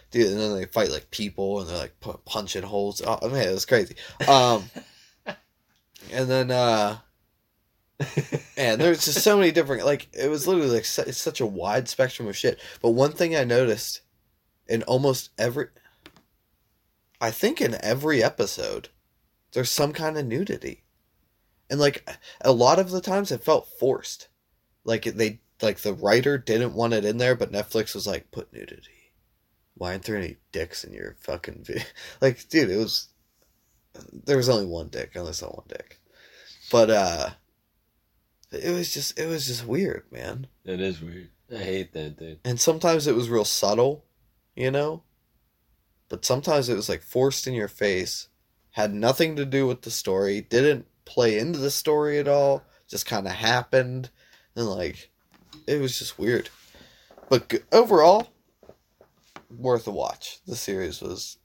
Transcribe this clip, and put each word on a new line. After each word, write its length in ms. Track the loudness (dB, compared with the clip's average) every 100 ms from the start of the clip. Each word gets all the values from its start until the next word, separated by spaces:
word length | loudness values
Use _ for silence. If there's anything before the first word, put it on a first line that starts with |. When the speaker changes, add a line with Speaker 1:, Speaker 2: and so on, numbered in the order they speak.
| -4
Speaker 1:
Dude, 160 | 2 4
and 80 | 2
then 140 | -2
they 120 | -4 -2
fight, 240 | 0 0
like, 180 | -2 -8
people 500 | -8 -6 -4 -4 -4
and 80 | -6
they're, 80 | -8
like, 220 | -8 _
pu-, 220 | -14 -14
punching 380 | -8 -8 -6 -8
holes. 400 | -4 -4 -4 -4
Oh, 240 | -4 -2 -2
man, 200 | 0 0
it 40 |
was 140 | 0 2
crazy. 300 | 2 2 -8 -16 -2 6
Um, 420 | 8 8 2 -2 -16 -20 _ _ _ -16
Speaker 2:
<laughs> 0 | -16 _ _ _ _ _ -20 -8
Speaker 1:
and 180 | -4 0
then, 200 | 2 2
uh, 460 | 2 4 4 2 -2 _ _ _ _ _ _ _ _ _ -10
Speaker 2:
<laughs> 560 | -6 -6 -6 -8 -8 -2
Speaker 1:
man, 220 | 0 4
there's 260 | 2 2
just 180 | 0 2
so 140 | 4 6
many 140 | 6
different, 340 | 4 0 0
like, 240 | 0 0 -4
it 160 | -4 -2
was 180 | 0 2
literally, 240 | 2 4
like, 140 | 2
su-, 180 | 0 -4 -4
it's 120 | -4
such 220 | -6 -2
a 60 | -4
wide 420 | -2 -2 -2 -2
spectrum 400 | 0 0 0 -8
of 80 | -2
shit. 240 | -2 -2 -10 0
But 100 | 2
one 220 | 4 2
thing 220 | 2 0 2
I 80 |
noticed 580 | 2 4 4 0 -4 -10 _ _ _ _ _ _ -4
in 140 | -4
almost 460 | 0 2 2 0 -6 -4
every, 300 | -2 -2 -8 _ _ _ -20 _ _ _ _ _ _ _ _ _ _ -4
I 100 | -4
think 300 | 0 -2 0
in 160 | -2 0
every 400 | -2 0 2 4
episode, 680 | 2 2 -4 -2 -6 -8 -12 _ _ _ _ _ _
there's 180 | -4 -2
some 220 | 0 -2
kind 240 | -2 -6 -4
of 100 | -4
nudity. 580 | -4 -4 -6 -10 -14 _ _ _ _ _ _ _ _ -6
And, 100 | 2
like, 280 | 2 2 -14 -18 -20 -2
a 120 | 2
lot 260 | 6 6 6
of 120 | 2
the 100 | -2
times 320 | -2 -2 -2
it 100 | -4
felt 240 | 2 2 0 -2
forced. 500 | 0 0 -6 -16 -20 _ _ _ _ _
Like, 200 | -2 -2
they, 360 | -2 0 0 -2 _ -2
like, 180 | -2 0
the 120 | -4
writer 460 | 0 6 6 6 0
didn't 360 | 0 2 2
want 200 | 0 0
it 100 | 2
in 140 | 0 2
there, 160 | 2
but 180 | 2 0
Netflix 420 | -4 -2 -2 -4
was 120 | -6 -6
like, 240 | -6 -8
"Put 220 | -14 -14
nudity. 600 | -16 -18 -18 -20 _ _ _ _ _ _ _ _
Why 160 | -10 -6
aren't 120 | -6
there 120 | -6 -6
any 200 | -6 -12 _
dicks 300 | -8 -8 -10
in 80 | -14
your 220 | -14 -14 -12
fucking 440 | -10 -10 -10 -16
vi-?" 180 | -10 -10 -10 -16
<laughs> 180 | -14 0
Like, 280 | 2 0 0
dude, 220 | 2 2
it 60 | 0
was, 300 | 0 -4 -6 _ _ _ _ _ _ _ _ -20 -20
there 240 | -12 0 2
was 100 | 4
only 160 | 2 0
one 220 | -6 -10
dick. 240 | -10 -10
I 40 | -10
only 120 | -10
saw 140 | -10 -10
one 180 | -16 -16
dick. 320 | -16 -16 -20 _ _ -20 -20 -20 -18 0
But, 200 | 4 6
uh, 400 | 4 2 -2 -6 -8 _ _ _ _ _ _ _ _ _ _ -14
it 200 | -8 -4
was 220 | -4 -4
just, 240 | -6 -6 -6
it 80 | -6
was 200 | -4 -6
just 200 | -8 -4
weird, 380 | -2 -2 -4 -10
man. 360 | -12 -10 -10 -14 _
Speaker 2:
It 160 | -10 -4
is 220 | -4 -6
weird. 260 | -12 -16 -20 _ -16
I 60 | -10
hate 340 | -6 -6 -6
that, 240 | -10 -12 -12
dude. 200 | -18 -12 -6
Speaker 1:
And 120 | 0
sometimes 480 | 0 2 2 2 2
it 80 |
was 140 | 0 2
real 160 | 0
subtle, 640 | 0 0 2 2 2 0 _ _ _ _ _ -6
you 140 | -2
know? 320 | -2 -4 -6 _ _ _ _ _ _ _ _ _ _ -14
But 160 | -6
sometimes 460 | -2 0 2 0 2
it 40 | -2
was, 120 | -2
like, 140 | -6
forced 440 | -2 0 2 0 -6
in 60 |
your 160 | -4 -6
face, 600 | -2 0 0 -4 -8 -12 _ _ _ _
had 240 | -4 -4
nothing 420 | 2 2 2 0 0
to 80 |
do 220 | -2 0 0
with 160 | -2
the 80 | -8
story, 500 | -6 -2 0 0 -2
didn't 460 | 0 2 4 2 -4 _
play 340 | -4 2 2 2
into 200 | -2 -2
the 120 | -2
story 480 | -2 0 0 2 0
at 100 | 2
all, 340 | 2 4 0 _ _ -12
just 180 | -8 -2
kinda 240 | -2 -2
happened, 800 | -2 2 0 2 2 2 -6 -10 _ _ _ _ -6
and, 100 | -4
like, 420 | -2 -6 -8 -18 _ _ _ _ -12 -4
it 140 | -2
was 180 | -2 -6
just 200 | -10 -4
weird. 300 | 0 0 -2 -16 _ -20 -20 _ _ -14 0
But 200 | 0 2
g-, 80 | -6 4
overall, 560 | 4 6 8 8 8 2 _ _ _ -20 -20 _ _ -20 _ _ -20 _
worth 360 | -4 0 0 0
a 40 |
watch. 500 | -6 -6 -6 -14 -16 -12
The 100 | -10
series 440 | -4 -4 -4 -6
was 340 | -10 -10 -12 -16